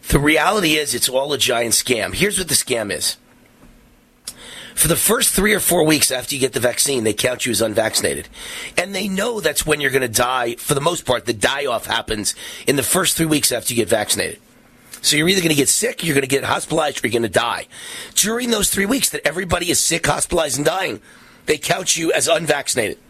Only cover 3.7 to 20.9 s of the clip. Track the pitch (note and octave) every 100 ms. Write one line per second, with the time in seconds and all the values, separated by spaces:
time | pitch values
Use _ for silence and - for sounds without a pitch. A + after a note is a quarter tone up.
3.7 | - - _ _ _ - - - - -
4.7 | - D3+ D#3+ - A#3+ A3 - G3+ G#3 -
5.7 | F3 D#3 D3+ - B2+ B2 C#3+ B2+ B2 A#2+
6.7 | A#2 - C3+ A2 G#2 B2+ B2 B2+ G#2+ A2
7.7 | G#2 A2 - G2 C#2 - - - - -
8.7 | - F3+ G3 G3+ F#3+ G#3+ A3+ D#3+ C#3+ -
9.7 | D3+ C#3+ C3 B2+ A2 B2 B2+ A#2+ A#2+ -
10.7 | C#3+ D3 F3 - A#2+ A#2 A2+ B2 C3+ C#3+
11.7 | A2+ - A2+ A2 G#2+ G2 - - - -
12.7 | C#3 B2 F3+ F3 - E3 D3+ - A#2+ -
13.7 | A#2 G#2 A2 G#2 G2 E2+ E2 _ _ _
14.7 | _ - - - D3+ D#3+ G3 E3+ D3 C3+
15.7 | - A#3 - E3+ C#3 C3+ C3+ A#2+ C#3 -
16.7 | D#3+ D3+ - A#2+ A2+ A#2 F#2 A#2 F#2 -
17.7 | - - - - - G3 A3+ B3 A3 G3
18.7 | - G3 C4+ - D3+ D3 D#3 F#3+ F3 F3
19.7 | D#3+ - E3 - C3 - F3 D#3 B2 D3
20.7 | F3+ F3+